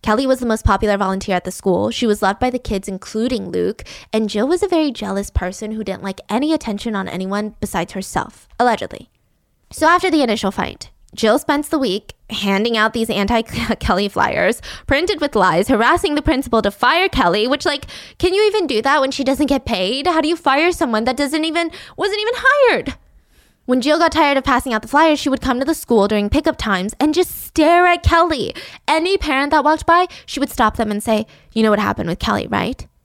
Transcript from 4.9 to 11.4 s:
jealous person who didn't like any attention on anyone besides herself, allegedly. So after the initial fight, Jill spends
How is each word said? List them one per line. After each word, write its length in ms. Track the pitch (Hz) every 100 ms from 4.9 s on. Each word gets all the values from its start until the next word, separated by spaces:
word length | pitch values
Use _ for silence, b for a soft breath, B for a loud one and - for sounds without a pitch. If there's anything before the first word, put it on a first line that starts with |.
jealous 380 | 233 196 196 208
person 420 | - 180 185 214
who 120 | 220
didn't 200 | 202 185
like 180 | 196 190 -
any 240 | 214 302
attention 420 | 311 - 208 233 208
on 120 | 190
anyone 480 | 180 190 202 214 -
besides 340 | 208 180 175
herself, 540 | 196 196 - - - _ -
allegedly. 500 | 247 214 - - - _ _ _ _ _ _
So 160 | - 311
after 240 | 359 370
the 100 | 302
initial 300 | 247 220 196
fight, 400 | - - - - _ _ -
Jill 240 | 220
spends 300 | 247